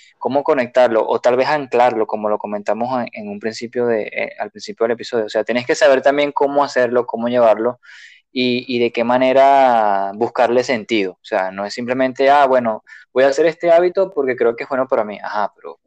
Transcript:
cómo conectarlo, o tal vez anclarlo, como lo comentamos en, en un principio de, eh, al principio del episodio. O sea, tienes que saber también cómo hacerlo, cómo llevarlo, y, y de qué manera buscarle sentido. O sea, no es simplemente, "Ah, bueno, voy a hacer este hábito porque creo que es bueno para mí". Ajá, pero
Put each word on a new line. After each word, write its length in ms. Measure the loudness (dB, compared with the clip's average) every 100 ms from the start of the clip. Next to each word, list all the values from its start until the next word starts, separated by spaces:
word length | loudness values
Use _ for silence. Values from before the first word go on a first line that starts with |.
| _ _
cómo 260 | -4 -2
conectarlo, 640 | 0 0 0 2 4 2 0
o 120 | 0
tal 160 | 0 0
vez 120 | 0
anclarlo, 600 | -2 -2 2 2 2 -4
como 220 | -4 -4
lo 80 | -4
comentamos 520 | -6 -8 -4 -4 -4 -4
en, 80 | -6
en 160 | -10 -12
un 100 | -10
principio 460 | -10 -10 -8 -4 -2
de, 160 | -2
eh, 300 | -4 -8 -8 -10
al 120 | -12
principio 340 | -12 -16 -4 -2
del 80 |
episodio. 320 | -2 -4 -6 -2
O 40 |
sea, 140 | -4
tienes 220 | -2 -4 -2
que 100 | 2
saber 260 | 4 4
también 300 | 2 2 -2
cómo 320 | 0 0 0
hacerlo, 420 | 0 0 0 0 -2
cómo 220 | -4 -2
llevarlo, 500 | 2 4 4 0 -6 -14 -20 -20 _ _
y, 340 | -4 -2 -2 -2 -2
y 40 |
de 120 | -2
qué 120 | 0
manera 1080 | 0 2 4 4 6 6 4 4 2 0 -4 -4
buscarle 480 | -4 0 2 2
sentido. 500 | 0 -4 -2 -2 -2
O 120 | -6 -6
sea, 260 | -4 -4
no 140 | -6 -8
es 80 |
simplemente, 560 | -8 -6 -2 -2 0 4
"Ah, 160 | 4 4
bueno, 360 | 2 0 -4 -10 -20 _
voy 100 | 2 2
a 20 |
hacer 160 | 2 0
este 240 | 0 2
hábito 400 | 4 4 0 -2
porque 220 | -2 -2 0
creo 200 | 0 -2
que 80 |
es 60 | -6
bueno 180 | -4 -2
para 160 | -2 -2
mí". 140 | -8
Ajá, 300 | -8 -6 -6 -8
pero 240 | -20 -20